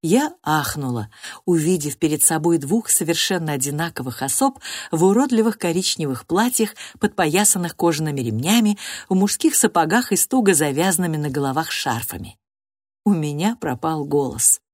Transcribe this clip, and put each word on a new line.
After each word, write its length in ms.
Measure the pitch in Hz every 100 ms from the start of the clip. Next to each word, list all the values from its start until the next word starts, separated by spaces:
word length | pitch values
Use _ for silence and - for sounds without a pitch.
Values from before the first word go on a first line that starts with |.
Я 300 | 160 214 302 -
ахнула, 680 | - 156 139 151 135 120 107 - - - -
увидев 520 | 170 151 185 147 -
перед 260 | 160 147
собой 340 | - 160 160 170
двух 320 | 139 214 -
совершенно 640 | - 160 160 - 185 156
одинаковых 680 | 143 131 147 165 - 127 120
особ 360 | 135 - 269 269 - - -
в 140 | 165
уродливых 560 | 180 214 269 233 226 214
коричневых 680 | 208 180 185 - 156 127 -
платьях, 480 | 175 233 - 220 - - -
подпоясанных 760 | 208 - 165 170 202 190 175 -
кожаными 460 | 170 151 156 139
ремнями, 580 | 117 107 143 226 208 208 - - -
в 60 | 185
мужских 400 | 202 - 320 -
сапогах 560 | 226 - 160 214 247
и 40 | 196
с 120 | -
туго 280 | 262 202 170
завязанными 640 | 151 139 180 165 180 156
на 120 | 147
головах 420 | 139 139 135 165
шарфами. 680 | - - 113 - - - - _ _ _ _ _ _ -
У 80 |
меня 420 | 185 151 147 190 240
пропал 500 | 165 123 160 160 143
голос. 560 | 143 135 - - - _